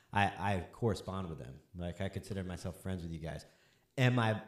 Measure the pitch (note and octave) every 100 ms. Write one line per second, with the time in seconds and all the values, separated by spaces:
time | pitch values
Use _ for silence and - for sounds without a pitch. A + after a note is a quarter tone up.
0 | _ G2+ G2+ - G2 F#2+ E2 - A#2+ F#2
1 | - F#2+ F2+ D2+ B1+ C2+ - F2 F2 E2+
2 | G2 G2 - G2 F#2 F2 F#2 - F#2+ F#2
3 | E2+ E2 D2+ C#2+ - _ _ _ _ -
4 | B2+ B2 A2+ G#2